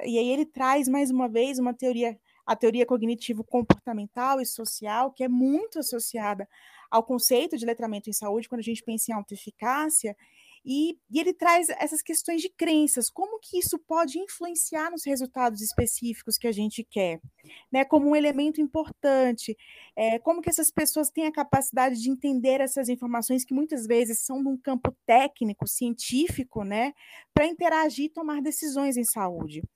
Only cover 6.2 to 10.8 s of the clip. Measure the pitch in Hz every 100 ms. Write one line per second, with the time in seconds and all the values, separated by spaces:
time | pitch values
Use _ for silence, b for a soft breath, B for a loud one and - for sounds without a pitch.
6.2 | 208 196 202 B B B B 226 226 247
7.2 | - 247 330 277 233 233 226 202 214 202
8.2 | 208 220 226 240 220 226 - 220 - 214
9.2 | 202 202 - - 226 277 311 - 214 -
10.2 | b b b b - 277